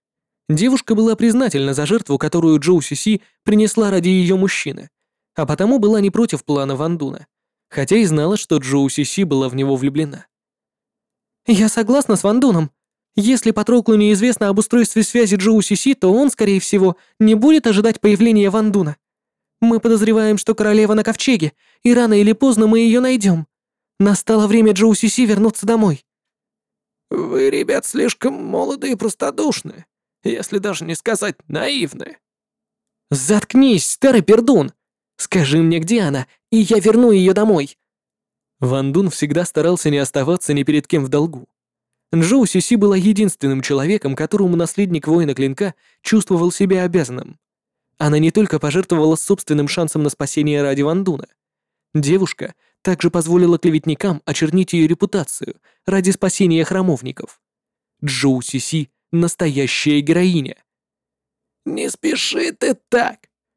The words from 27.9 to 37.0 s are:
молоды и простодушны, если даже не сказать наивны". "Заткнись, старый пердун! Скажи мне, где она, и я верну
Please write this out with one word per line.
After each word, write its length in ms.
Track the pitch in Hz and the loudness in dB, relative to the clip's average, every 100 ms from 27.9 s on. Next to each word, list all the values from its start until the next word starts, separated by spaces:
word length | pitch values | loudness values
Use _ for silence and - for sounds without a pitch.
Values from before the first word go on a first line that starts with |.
| - 233 - 254 | -4 -4 -2 -6
молоды 580 | 277 - - 269 277 277 | -6 -6 -4 -4 -6 -6
и 40 | 233 | -4
простодушны, 920 | 214 - - - 302 - 151 - - _ _ _ | -6 -6 -6 -4 -4 -4 -8 -18 -20 _ _ _
если 340 | - - 196 202 | -6 -6 -6 -6
даже 260 | 202 165 | -6 -8
не 100 | 165 | -8
сказать 420 | 165 - 214 208 - - | -8 -6 -6 -6 -10 -10
наивны". 680 | 151 269 285 165 - - - _ _ _ _ _ _ _ _ - | -8 -6 -6 -8 -10 -20 -20 _ _ _ _ _ _ _ _ -8
"Заткнись, 760 | 139 131 208 - 262 269 185 - | -6 0 -2 0 2 4 2 -2
старый 360 | - 269 240 | 0 2 4
пердун! 500 | 170 220 233 220 139 - _ _ _ - | 4 4 4 2 0 -6 _ _ _ -14
Скажи 420 | - 185 135 156 | -4 -2 0 2
мне, 160 | 165 165 | 2 0
где 240 | 165 233 | 0 0
она, 240 | 160 139 131 _ _ | 0 -4 -6 _ _
и 40 | 220 | 0
я 200 | 196 220 | 2 2
верну 320 | 208 226 | 4 4